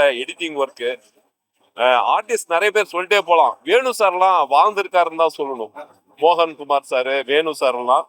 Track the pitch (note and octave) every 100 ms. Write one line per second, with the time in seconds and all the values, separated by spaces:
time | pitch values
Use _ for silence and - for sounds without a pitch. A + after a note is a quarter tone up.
0 | C#3+ B2 C3+ F3 E3 C#3+ C3+ - A#2+ B2
1 | _ _ _ _ _ _ _ - B2+ B2
2 | G#2+ E3+ A3 A3 - E3+ G#3 G#3 F#3+ F3
3 | F3+ G3+ E3 E3 C3 - C#3+ A#3 C4 A3+
4 | G3 F3+ F#3+ F3 C3+ C#3+ G3+ G3 F#3 F3+
5 | E3 E3 D#3+ D#3+ C#3 B2 G#2+ - - _
6 | _ - D#3 E3+ E3 D3 C#3+ C#3 - C3
7 | C3 C#3 B2 D3 D#3+ D3 C3+ B2 B2 C#3+